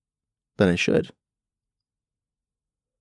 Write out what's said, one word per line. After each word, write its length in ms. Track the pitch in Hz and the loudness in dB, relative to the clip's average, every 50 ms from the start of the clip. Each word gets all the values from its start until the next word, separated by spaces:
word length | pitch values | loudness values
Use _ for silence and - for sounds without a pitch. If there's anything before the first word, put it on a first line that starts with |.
| _ _ _ _ _ _ _ _ _ _ _ | _ _ _ _ _ _ _ _ _ _ _
that 120 | - 101 90 | 0 0 2
I 80 | 87 | 2
should. 340 | - - - - - - - - _ _ _ _ _ _ _ _ _ _ _ _ _ _ _ _ _ _ _ _ _ _ _ _ _ _ _ _ _ _ _ _ _ _ _ _ _ | 0 0 0 0 -2 -2 -4 -10 _ _ _ _ _ _ _ _ _ _ _ _ _ _ _ _ _ _ _ _ _ _ _ _ _ _ _ _ _ _ _ _ _ _ _ _ _